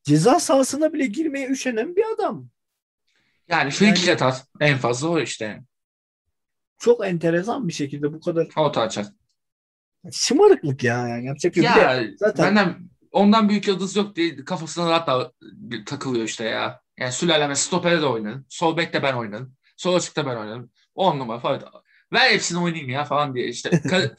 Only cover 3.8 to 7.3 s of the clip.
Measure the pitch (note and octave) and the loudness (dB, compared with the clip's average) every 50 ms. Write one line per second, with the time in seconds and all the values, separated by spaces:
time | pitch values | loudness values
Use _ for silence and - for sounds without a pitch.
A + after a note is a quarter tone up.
3.8 | G3 G#3 F3 F3+ F3 F3 D#3+ - C#3 C3 C3 - - _ _ - D3+ D3 C#3+ C3 | 4 4 4 4 4 2 2 2 2 0 0 -2 -8 _ _ 0 2 2 2 2
4.8 | B2+ B2+ B2 B2 D3 E3 F3 D#3+ B2 A2 - - A2 G#2+ F#2+ - - _ _ _ | 0 -2 -2 -2 -2 -2 -2 -2 -2 -4 -6 -8 -8 -8 -10 -12 -18 _ _ _
5.8 | _ _ _ _ _ _ _ _ _ _ _ _ _ _ _ _ _ _ _ - | _ _ _ _ _ _ _ _ _ _ _ _ _ _ _ _ _ _ _ -2
6.8 | - A3+ A#3+ A#3+ G#3 G3 F3+ E3 E3 E3 | 2 2 2 2 2 -2 -2 0 0 2